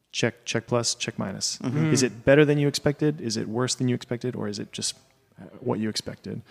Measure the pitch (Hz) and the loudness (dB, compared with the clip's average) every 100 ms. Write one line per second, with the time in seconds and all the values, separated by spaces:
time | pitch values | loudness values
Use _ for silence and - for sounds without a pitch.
0 | _ - 120 - - 113 - 120 113 - | _ -2 -2 -2 -4 -4 0 0 0 -2
1 | - - 92 104 - - 131 147 156 147 | -6 -4 -6 -4 -6 -4 -2 0 4 4
2 | 123 110 139 143 147 147 143 - 151 143 | 2 0 6 6 8 4 2 2 -2 2
3 | 151 151 113 107 101 113 127 - 127 120 | 0 0 -4 -4 -4 -2 -2 0 0 -2
4 | - 120 123 107 107 101 - - - - | -4 -4 -4 -4 -6 -6 -10 -6 -8 -8
5 | _ _ _ - - - 120 - 110 - | _ _ _ -20 -20 -10 -4 -2 -2 -4
6 | - - 98 113 - | -8 -12 -10 -10 -10